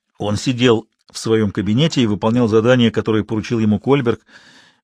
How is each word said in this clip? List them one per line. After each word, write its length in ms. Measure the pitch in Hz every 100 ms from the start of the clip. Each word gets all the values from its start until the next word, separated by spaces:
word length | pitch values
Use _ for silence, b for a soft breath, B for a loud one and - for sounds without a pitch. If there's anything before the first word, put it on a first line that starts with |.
| _ -
Он 220 | 104 104
сидел 500 | - 120 123 113 - _ _
в 60 | -
своём 320 | 117 110 107
кабинете 500 | 95 98 110 160 147
и 60 | 113
выполнял 420 | 101 110 120 117
задания, 420 | 110 110 127 117
которые 320 | 110 104 110
поручил 360 | 98 110 95 120
ему 200 | 110 104
Кольберг 460 | - 139 120 110 b b b b b b